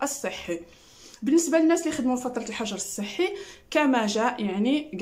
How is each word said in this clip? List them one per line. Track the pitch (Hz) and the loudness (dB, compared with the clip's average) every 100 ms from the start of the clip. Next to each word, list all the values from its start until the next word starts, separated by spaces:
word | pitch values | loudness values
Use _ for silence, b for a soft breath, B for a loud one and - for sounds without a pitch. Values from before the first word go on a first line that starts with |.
الصحي. | 277 - 190 - - 170 - B B B B B | -6 -4 -8 -8 -8 -8 -8 B B B B B
بالنسبه | 220 330 294 320 | 2 4 4 4
للناس | 320 339 | 6 4
اللي | 311 | 2
خدموا | 302 247 247 | 0 0 0
في | |
فتره | 254 240 | -2 -6
الحجر | 214 214 208 185 | -6 -6 -6 -6
الصحي | - - 202 - 370 392 B B _ | -8 -8 -8 -2 -2 -2 B B _
كما | 311 285 247 214 | 2 4 4 2
جاء، | 214 240 247 | 2 0 0
يعني | 202 196 233 302 294 190 | -2 0 2 2 -2 -2